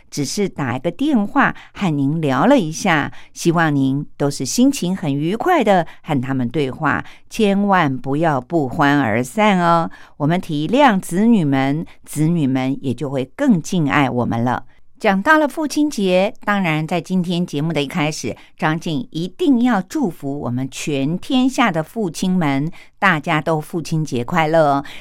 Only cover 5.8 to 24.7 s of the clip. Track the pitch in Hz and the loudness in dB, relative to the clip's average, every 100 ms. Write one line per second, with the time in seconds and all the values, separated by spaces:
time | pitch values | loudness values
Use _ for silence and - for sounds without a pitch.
5.8 | 156 - - 143 127 135 120 120 131 131 | 2 -8 -4 -2 -2 -2 -2 -2 -2 -2
6.8 | 151 104 - - - - 208 196 202 185 | -2 -2 -4 -16 -10 0 2 2 2 2
7.8 | 147 131 131 147 165 135 120 170 131 131 | 2 -2 -2 0 2 0 0 -2 -2 0
8.8 | 143 143 117 110 127 214 208 185 170 170 | 2 2 2 0 -2 2 2 4 4 2
9.8 | - - - - 147 175 - 147 156 247 | 0 -8 -18 -4 0 0 -2 -4 0 4
10.8 | 277 190 - 175 226 226 147 135 135 151 | 4 4 0 2 4 4 4 2 2 -2
11.8 | 185 - - 147 156 170 131 131 131 135 | -6 -14 -10 0 2 2 2 0 -2 -2
12.8 | 135 117 143 139 131 - 285 180 - 185 | -4 -4 -4 -4 -4 -2 2 2 2 0
13.8 | 143 147 131 123 113 117 120 120 - - | 2 2 2 0 -2 0 0 -2 -6 -20
14.8 | - - 214 196 240 311 294 - 302 302 | -20 -2 0 2 4 4 2 -2 -4 0
15.8 | 294 240 190 180 202 - - 202 175 156 | -2 0 2 2 2 -4 -4 0 0 -2
16.8 | 156 175 160 185 175 175 175 143 160 156 | -2 -4 -2 -2 0 -2 -4 -4 -2 -2
17.8 | 139 175 151 156 120 - - - 160 156 | -2 -2 -4 -4 -8 -10 -14 -4 -2 -2
18.8 | 175 143 - 156 180 - 359 240 247 208 | -4 -6 -6 -6 -8 -2 2 4 2 0
19.8 | 185 311 214 - 139 143 123 123 135 - | -2 -4 -4 -4 -8 -6 -4 -4 -6 -8
20.8 | - 143 139 180 - 262 254 254 233 165 | -4 -2 -2 -4 -2 0 2 2 0 0
21.8 | 156 233 190 - 185 185 151 135 156 - | -4 -4 -6 -4 -2 0 0 0 -2 -8
22.8 | - - 196 156 175 156 156 156 147 175 | -16 -2 0 0 0 -2 0 -2 -2 -8
23.8 | - 160 156 120 120 170 156 165 151 | -4 -4 -2 -4 -2 0 2 4 4